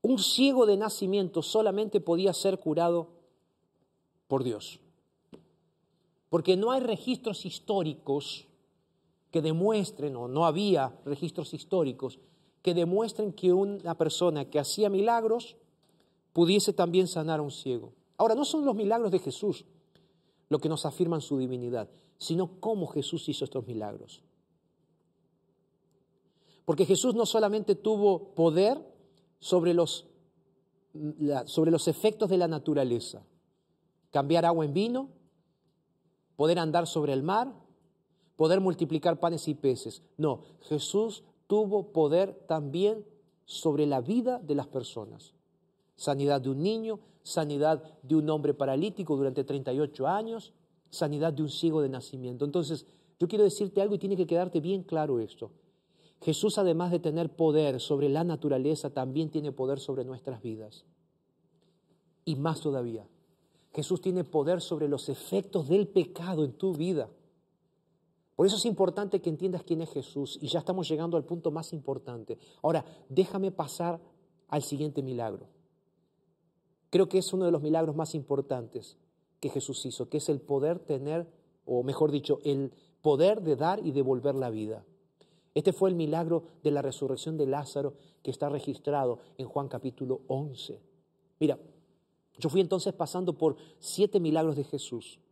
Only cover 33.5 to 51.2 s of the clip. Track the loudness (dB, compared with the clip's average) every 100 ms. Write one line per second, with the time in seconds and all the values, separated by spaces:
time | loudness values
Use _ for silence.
33.5 | _ _ _ _ _ _ -2 4 4 6
34.5 | 4 2 2 0 -2 -6 -14 _ _ _
35.5 | _ _ _ _ _ _ _ _ 0 2
36.5 | 2 2 0 0 -2 0 0 0 0 -2
37.5 | -8 -20 _ _ _ _ _ _ 0 4
38.5 | 4 2 0 -2 0 0 2 0 0 -4
39.5 | 0 0 0 -6 -14 _ -4 -2 -2 -8
40.5 | -20 -6 -6 -2 -2 -2 -6 _ _ _
41.5 | 0 2 0 0 2 4 4 2 -4 -4
42.5 | -4 -2 0 2 0 -8 -20 _ _ -16
43.5 | -2 0 2 2 2 0 0 0 -4 -2
44.5 | -2 -2 -8 -8 -10 -12 -16 -20 _ _
45.5 | _ _ _ _ _ -2 0 2 2 0
46.5 | -2 -2 -2 -4 -8 _ _ -6 -4 -2
47.5 | 2 2 2 -2 -20 2 2 4 0 0
48.5 | 0 0 0 -2 -4 -2 0 0 -2 -4
49.5 | -4 -2 -2 -2 -2 -2 -2 -4 -10 -12
50.5 | _ _ _ _ -4 -4 0